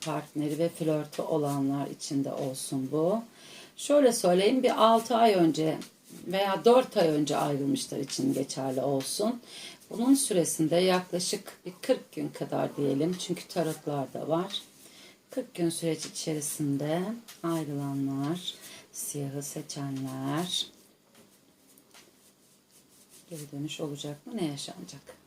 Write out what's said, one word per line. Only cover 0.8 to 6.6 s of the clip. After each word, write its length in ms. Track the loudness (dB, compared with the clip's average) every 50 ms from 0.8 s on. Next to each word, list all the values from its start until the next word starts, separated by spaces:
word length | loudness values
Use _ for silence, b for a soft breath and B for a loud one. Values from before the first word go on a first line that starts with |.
| 0 0 0 0 -2 -4 -6 -6
olanlar 680 | -2 0 0 0 2 0 0 0 0 0 0 -2 -4
için 360 | -6 -8 -10 -8 -2 -2 -2 0
de 100 | 0 -2
olsun 560 | -2 -4 -4 -4 -6 -6 -4 -4 -4 -2 -2
bu. 320 | 0 2 2 2 2 0 -2 B B B B B B B B B B
Şöyle 360 | -12 0 4 6 6 6 6 4
söyleyeyim, 500 | 4 4 4 4 6 6 4 4 4 4
bir 220 | 2 6 6 6
altı 300 | 8 8 6 4 2 4
ay 180 | 6 6 6 8
önce 440 | 8 6 6 4 4 0 0 0 -2 -8 -14 -20 _ _ -20 -18 -14 -8
veya 380 | -4 0 0 2 2 0 4